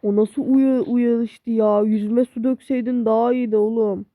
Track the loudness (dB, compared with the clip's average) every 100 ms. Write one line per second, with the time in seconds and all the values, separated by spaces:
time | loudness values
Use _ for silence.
0 | 0 0 0 -2 0 2 2 0 0 0
1 | 2 0 -2 -8 -6 0 2 2 2 0
2 | 0 0 -2 -2 -4 -4 -4 -4 -2 -2
3 | 0 0 2 0 0 0 0 0 -2 -4
4 | -10